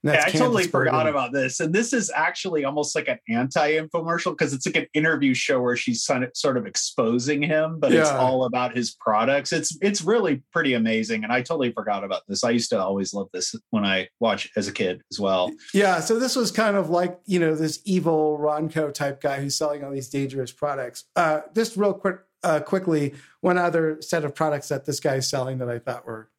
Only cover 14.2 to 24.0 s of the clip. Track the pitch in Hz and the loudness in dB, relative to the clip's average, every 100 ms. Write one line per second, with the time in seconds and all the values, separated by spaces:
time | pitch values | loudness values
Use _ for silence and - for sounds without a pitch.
14.2 | 113 107 - 107 98 - 95 90 _ - | 0 0 -2 -4 -4 -2 -4 -4 _ -4
15.2 | 98 95 90 - - 196 202 175 156 226 | 0 2 0 -4 -2 2 4 2 2 0
16.2 | 254 254 220 - 220 202 156 175 180 180 | 2 0 0 2 2 2 2 0 0 -4
17.2 | - 180 160 156 156 151 202 185 160 156 | -2 2 2 2 -2 -4 0 2 2 2
18.2 | 156 151 151 151 156 160 147 143 143 139 | 2 0 0 0 -2 -2 -4 -2 -4 -2
19.2 | 143 139 139 - 151 147 139 139 127 139 | -4 -2 -4 -2 -2 -4 -6 -8 -6 -4
20.2 | 139 135 123 - 147 139 123 - - - | -4 -4 -8 -4 -4 -4 -8 -10 -4 0
21.2 | 165 151 - 220 226 185 202 196 190 180 | 2 0 -2 -2 -2 0 0 2 -2 -4
22.2 | _ _ - 151 147 190 185 156 143 - | _ _ 0 0 0 0 2 2 0 -4
23.2 | - _ 185 180 175 170 160 156 | -20 _ 0 2 2 2 0 -2